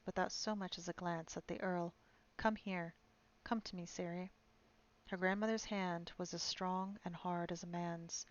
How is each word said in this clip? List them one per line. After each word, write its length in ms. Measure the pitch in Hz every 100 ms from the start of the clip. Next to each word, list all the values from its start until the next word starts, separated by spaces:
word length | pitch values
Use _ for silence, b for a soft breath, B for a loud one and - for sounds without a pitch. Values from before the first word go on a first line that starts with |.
| -
without 260 | 185 190
so 240 | - - 208
much 220 | 185 -
as 100 | 175
a 60 |
glance 420 | - 175 170 165 -
at 120 | -
the 120 | 175
Earl, 360 | 190 180 170 - B B B -
come 180 | 220 220
here. 380 | - 185 170 - - - - -
Come 180 | - 226
to 140 | - 185
me, 120 | 175
Ciri. 420 | - 180 175 185 - - - - - - - -
Her 100 | 185
grandmother's 480 | 185 202 220 220 -
hand 460 | 202 185 170 175 -
was 160 | 180 170
as 80 |
strong 560 | - - 185 185 190 202
and 120 | 190 170
hard 360 | 180 175 170
as 120 | 170
a 20 | 175
man's, 600 | 175 175 170 170 - -